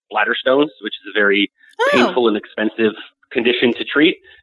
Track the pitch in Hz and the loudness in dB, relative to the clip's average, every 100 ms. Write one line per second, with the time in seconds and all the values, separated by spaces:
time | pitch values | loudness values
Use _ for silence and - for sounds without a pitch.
0 | - 104 107 - 131 139 151 - 104 - | -6 -4 -2 -2 0 2 0 -4 -12 -12
1 | 101 101 101 101 - _ _ - 523 571 | -6 0 2 2 0 _ _ -2 0 2
2 | 214 127 117 104 - - 107 - 110 - | 2 2 0 0 -6 -6 -4 0 -2 -2
3 | - _ - 131 117 - 110 - 110 143 | -12 _ -8 -2 0 2 0 -2 -4 2
4 | 170 - _ - | 2 0 _ -20